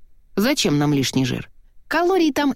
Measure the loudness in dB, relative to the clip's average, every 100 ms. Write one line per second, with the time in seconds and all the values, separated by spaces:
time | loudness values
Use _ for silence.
0 | -20 -20 _ -4 -2 0 0 0 0 0
1 | 0 -2 -2 -4 -10 -18 -20 -20 -4 -2
2 | 2 2 2 2 -2